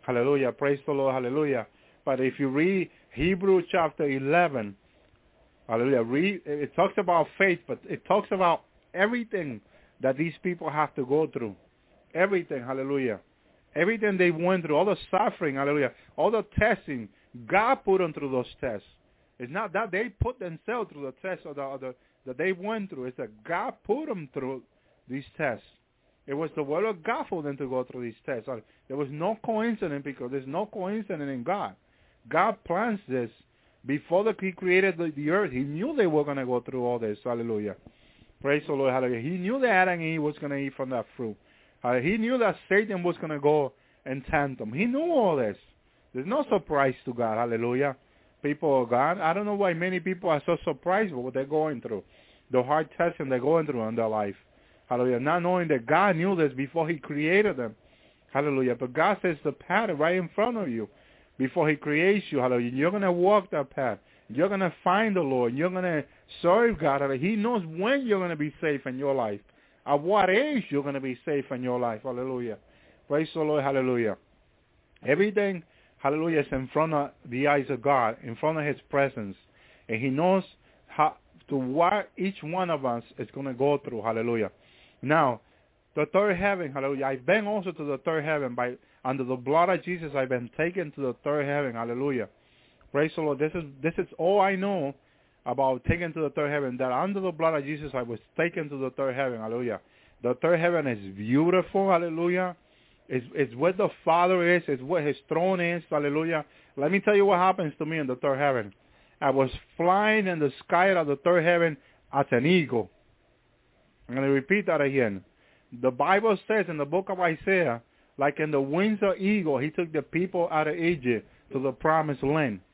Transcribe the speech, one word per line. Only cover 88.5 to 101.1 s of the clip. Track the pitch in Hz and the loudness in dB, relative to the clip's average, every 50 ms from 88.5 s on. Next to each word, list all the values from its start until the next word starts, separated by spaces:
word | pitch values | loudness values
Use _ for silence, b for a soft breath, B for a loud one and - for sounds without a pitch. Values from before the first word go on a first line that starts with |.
| 120 | -4
By, | 123 123 123 123 - b b b b | -4 -4 -4 -4 -10 b b b b
under | b 127 131 135 131 | b -4 -2 -2 -2
the | 123 127 | -4 -4
blood | 131 120 131 147 160 175 185 | -4 -2 2 4 4 4 4
of | 185 160 | 2 -2
Jesus, | - 175 180 175 165 147 139 | -2 -6 -6 -6 -6 -6 -2
I've | 139 131 127 | -2 -2 0
been | 131 123 120 113 _ | -2 -4 -4 -6 _
taken | - 156 170 175 196 170 151 | -4 -4 -2 -2 -4 -6 -6
to | - - | -6 -6
the | 139 127 117 _ _ | -4 -4 -6 _ _
third | 143 147 151 139 | -2 -2 -2 -2
heaven. | 143 143 147 143 131 113 | -2 -2 -2 -2 -2 -4
Hallelujah. | 113 117 117 120 123 139 143 135 120 104 95 b b b b b b b b b b b - | -6 -6 -4 -4 -2 -2 -2 -2 -2 -4 -6 b b b b b b b b b b b -4
Praise | - 139 156 156 - | 0 0 0 0 -2
the | - | -4
Lord. | 156 151 143 131 | -2 -2 0 0
This | 151 156 156 | -2 -2 -2
is, | 180 160 143 139 135 | -6 -10 -10 -14 -4
this | 135 165 165 | -4 -2 -2
is | - 175 - - - | -2 -6 -6 -6 -2
all | 160 175 202 208 | 0 2 4 4
I | 190 196 196 | 4 2 2
know | 185 190 202 202 180 143 139 139 _ b b b b b b b b b | 0 -2 -2 -2 -2 -2 -4 -6 _ b b b b b b b b b
about | 127 120 127 139 131 131 123 - | -6 -2 2 2 2 2 0 0
taken | - 165 170 175 165 | 0 0 0 -2 -6
to | 151 160 | -4 -4
the | 156 143 | -4 -2
third | 143 - 147 143 | -2 -2 -2 0
heaven, | 147 147 139 131 123 | 0 -2 -2 -2 -2
that | 123 131 127 | -2 -2 0
under | 123 131 165 190 202 196 | 0 0 -2 -2 -2 -2
the | 190 185 | -4 -4
blood | 170 151 160 160 160 | -2 0 0 2 2
of | 147 139 | 0 -2
Jesus, | 139 156 143 156 143 127 | -4 -8 -8 -8 -6 -6
I | 131 | -6
was | 120 117 120 107 _ _ _ | -4 -4 -8 -10 _ _ _
taken | - 160 170 165 175 156 147 | -2 -2 0 -2 -4 -6 -6
to | 143 | -6
the | 135 131 127 | -6 -6 -6
third | 127 - 135 135 123 | -4 -2 -2 -2 0
heaven. | 131 139 131 123 113 | -2 -2 -2 -2 -4
Hallelujah. | 110 110 113 123 127 117 104 90 b b b b b b b b | -6 -6 -4 -4 -2 -4 -4 -6 b b b b b b b b
The | - 120 123 - | -2 -2 -2 0
third | - 160 175 160 | 2 2 4 4
heaven | 165 175 175 165 147 | 4 2 2 2 0
is | 135 117 104 98 95 | -2 -4 -4 -8 -12